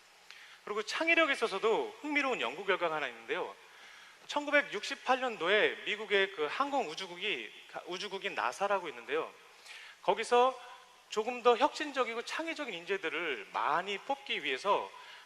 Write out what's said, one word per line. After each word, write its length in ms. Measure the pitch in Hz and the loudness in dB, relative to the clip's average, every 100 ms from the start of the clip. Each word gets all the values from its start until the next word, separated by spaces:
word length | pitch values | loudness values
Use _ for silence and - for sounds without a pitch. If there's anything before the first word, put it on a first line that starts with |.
| - - - - - - | -20 -20 -20 -20 -20 -14
그리고 180 | - 208 | -8 -6
창의력에 500 | 214 - 320 330 311 | -2 0 4 4 4
있어서도 640 | 262 220 190 220 190 113 - | 2 0 2 2 4 0 -4
흥미로운 400 | 294 294 269 202 | -2 0 0 0
연구 240 | 117 147 | -2 -2
결과가 320 | 196 175 170 156 | 0 2 2 0
하나 120 | 135 | -4
있는데요. 460 | 117 117 170 120 95 - - - - - - - | -6 -4 -4 -4 -8 -18 -20 -20 -20 -20 -18 -6
천구백육십팔 920 | 294 294 294 285 196 - 277 - 262 | -4 2 2 2 -2 -6 -4 0 0
년도에 560 | 254 202 165 208 151 110 | 0 0 2 6 4 2
미국의 480 | - 202 208 202 190 | -4 -6 0 2 2
그 140 | 190 147 | 0 -2
항공 380 | - 277 269 180 | 0 0 0 -2
우주국이, 640 | 156 190 175 208 147 107 - - - - | -4 -10 -6 -4 -4 -6 -12 -14 -12 -8
우주국인 480 | 180 202 196 196 | -8 -6 -6 -6
나사라고 540 | 151 110 - 196 202 175 | -2 -2 0 0 0 -2
있는데요. 420 | 120 117 151 117 - - - - - - - | -10 -4 -2 -2 -8 -20 -20 -20 -18 -18 -6
거기서 560 | - 202 226 240 254 254 - - - - - | 0 0 4 6 6 2 -8 -18 -20 -20 -8
조금 320 | - 220 247 | -2 -2 4
더 140 | 240 220 | 6 6
혁신적이고 640 | 285 - 302 262 240 233 | 6 2 -4 0 0 -2
창의적인 500 | 233 - 330 302 269 | -6 -4 -4 -4 -6
인재들을 760 | 170 175 196 160 151 170 120 92 | -6 -4 -2 -2 -2 -2 -2 -4
많이 460 | 95 117 156 190 196 | -2 2 2 0 -4
뽑기 440 | - 277 - 220 | -4 -6 -4 -4
위해서 480 | 147 127 196 170 98 - - - | -2 0 2 2 0 -10 -18 -20